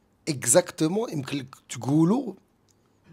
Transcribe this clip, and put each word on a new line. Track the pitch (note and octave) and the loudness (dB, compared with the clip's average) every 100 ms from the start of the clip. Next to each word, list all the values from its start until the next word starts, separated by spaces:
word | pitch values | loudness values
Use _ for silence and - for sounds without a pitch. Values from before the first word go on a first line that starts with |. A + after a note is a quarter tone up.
| _ _ - | _ _ -8
اكزاكتومون | C3 A#2+ F3+ F3 - D#3+ G3+ B3 | -4 2 4 2 0 -2 -2 -4
يمكن | D#3+ - C#3 | -6 -6 -8
لك | B2+ - - | -10 -16 -16
تقولو | B2 A#2+ D3+ E3 A#3+ B3 - _ _ _ _ _ _ _ | -8 0 4 4 2 -2 -10 _ _ _ _ _ _ _